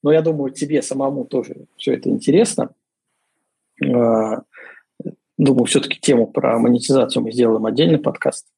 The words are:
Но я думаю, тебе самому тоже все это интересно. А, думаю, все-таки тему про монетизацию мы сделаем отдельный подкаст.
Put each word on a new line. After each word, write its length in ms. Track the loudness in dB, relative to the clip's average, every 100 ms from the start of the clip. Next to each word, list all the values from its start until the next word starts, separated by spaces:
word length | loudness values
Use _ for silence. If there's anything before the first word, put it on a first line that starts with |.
Но 100 | 4
я 100 | 2
думаю, 300 | 2 -4 -6
тебе 300 | -6 -2 -2
самому 420 | -2 -4 -4 -4
тоже 420 | -4 -6 -6 -14 -20 _
все 160 | -4
это 140 | -2 -2
интересно. 600 | -2 2 4 2 -2 -6 _ _ _ _ _ _ _ _ _ _ _
А, 580 | -2 2 2 2 0 -6 _ -20 -20 -20 _ _ -16 -16 _ 0
думаю, 300 | 2 4 2
все-таки 340 | 0 -2 -4
тему 260 | 2 2 2
про 320 | -2 -2 2
монетизацию 640 | 2 2 2 2 2 -2
мы 100 | -4
сделаем 340 | 0 2 2 0
отдельный 320 | 0 2 2
подкаст. 480 | -2 -4 -6 -6 _